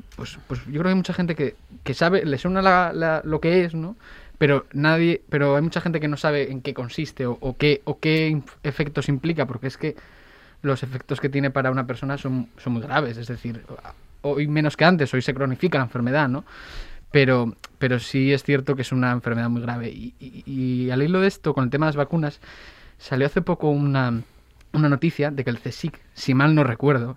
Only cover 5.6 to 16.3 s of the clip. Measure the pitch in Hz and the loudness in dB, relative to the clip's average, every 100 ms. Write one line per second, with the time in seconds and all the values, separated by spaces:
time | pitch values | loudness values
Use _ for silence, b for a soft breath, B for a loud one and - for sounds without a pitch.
5.6 | 160 170 170 165 151 147 160 147 131 135 | 0 -2 -2 -2 -2 -2 0 0 -2 -4
6.6 | 143 131 120 - 147 - 127 120 131 123 | -6 -6 -8 -6 -8 -6 -6 -4 -6 0
7.6 | 147 139 - 151 156 156 156 151 - - | 2 2 0 -4 0 2 2 -2 -4 -8
8.6 | 151 135 147 143 135 135 160 160 120 117 | -6 -4 -4 -2 -2 -2 -2 -2 -4 -4
9.6 | 131 - 156 - B B B B B B | -8 -6 -8 -8 B B B B B B
10.6 | 147 131 127 127 - 135 139 139 139 135 | -4 -2 -4 -10 -6 -4 -2 0 0 0
11.6 | 131 131 127 117 135 139 135 127 117 - | 0 -2 -4 -6 -6 -6 -4 -4 -6 -8
12.6 | 127 117 131 - 131 117 120 120 120 113 | -6 -4 -2 -2 -2 -4 -10 -8 -8 -10
13.6 | - 127 - - - - 143 143 151 151 | -14 -18 -18 -20 -20 -8 -4 -2 0 2
14.6 | 151 - 156 180 135 127 135 131 135 127 | 0 4 6 6 4 0 -2 -2 -2 0
15.6 | 180 156 123 123 120 143 139 | 0 0 0 -2 0 2 0